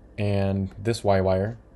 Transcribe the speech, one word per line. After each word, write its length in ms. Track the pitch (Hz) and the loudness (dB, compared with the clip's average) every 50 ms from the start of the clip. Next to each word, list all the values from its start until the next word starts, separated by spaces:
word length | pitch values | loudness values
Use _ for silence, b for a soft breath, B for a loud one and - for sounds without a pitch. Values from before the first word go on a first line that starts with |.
| - - - - | -20 -16 -8 -4
and 520 | 104 101 101 98 98 98 98 98 95 95 - - | -2 -2 0 0 0 0 0 -2 -2 -4 -6 -4
this 220 | 101 110 117 - - | -4 -2 -2 0 2
Y 160 | 101 98 95 | 2 2 4
wire. 380 | 92 95 92 92 98 107 120 117 - - - | 4 2 2 2 0 -2 -6 -10 -16 -20 -20